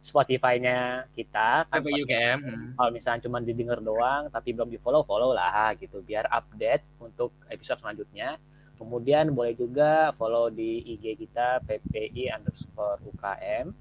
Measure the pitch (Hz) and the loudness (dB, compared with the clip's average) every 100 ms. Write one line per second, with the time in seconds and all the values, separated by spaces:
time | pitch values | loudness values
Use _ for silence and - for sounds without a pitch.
0 | - 147 131 131 131 123 123 127 123 127 | 2 2 4 4 4 4 2 0 0 -4
1 | 131 - 113 104 110 135 160 165 147 143 | -8 -10 -6 2 4 4 2 -2 0 -2
2 | 123 120 120 131 135 113 120 127 123 117 | 0 2 2 2 -2 -8 -10 0 0 2
3 | 123 117 120 123 117 117 117 117 110 110 | -2 -2 -2 -4 -4 -4 -2 -2 0 0
4 | 120 139 147 113 123 117 117 113 - 143 | 2 0 -2 -6 -6 -4 -4 -4 2 2
5 | 143 101 127 117 87 101 110 104 95 98 | 2 2 2 2 2 2 2 0 -8 -14
6 | 87 107 113 117 - 107 110 139 - - | -6 -4 0 -2 -4 -4 0 0 -2 -20
7 | 117 - 123 - - 123 - 123 113 107 | -20 -4 -4 -4 -16 -14 -6 -6 -6 -10
8 | 104 101 120 151 - - - - 113 120 | -10 -8 -8 -8 -14 -20 -20 -16 -6 -4
9 | 120 147 156 135 120 117 120 127 151 156 | 4 4 4 2 0 0 -2 2 4 6
10 | 156 - 110 117 117 110 113 113 120 113 | 4 2 0 2 2 0 -4 -4 -6 -10
11 | 113 110 110 - 123 127 - 107 - 110 | -8 -8 -8 -2 0 0 -2 -6 -4 -6
12 | 107 117 127 110 104 - - - 104 101 | -6 -6 -6 -6 -12 -18 -18 -6 -4 -4
13 | 107 - 101 95 95 107 143 208 | -8 -10 -8 -6 -6 -6 -6 -12